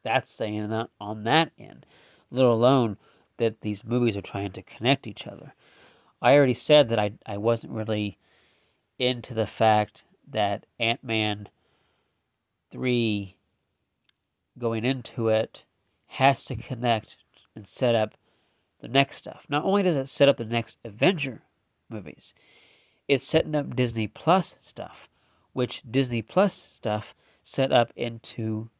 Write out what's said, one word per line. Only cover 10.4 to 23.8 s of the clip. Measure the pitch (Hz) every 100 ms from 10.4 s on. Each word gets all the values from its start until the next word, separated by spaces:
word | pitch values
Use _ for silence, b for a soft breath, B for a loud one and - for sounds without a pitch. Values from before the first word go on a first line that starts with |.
| 101 104 _ _
Ant-Man | 113 117 131 113 107 104 101 _ _ _ _ _ _ _ _ _ _ _ _
three | 127 127 123 113 104 98 _ _ _ _ _ _ _ _ _ _ _ _ -
going | 120 113
into | 117 135 117 - 113
it | 110 113 - _ _ _ _ _
has | - 135 135
to | -
connect | 117 - 120 120 110 - - _ _ _ -
and | 101
set | - 127
up | 117 110 _ _ _ _ _ _ _
the | 123
next | 127 139 -
stuff. | - - -
Not | 147
only | 180 202
does | 185 151
it | 135
set | - 139
up | 139
the |
next | 110 117 117 -
Avenger | - 104 147 185 135 - _ _ _ _ _
movies, | 110 85 - - b b b b b b b -
it's | 139
setting | - 160 156
up | 151 135
Disney | 123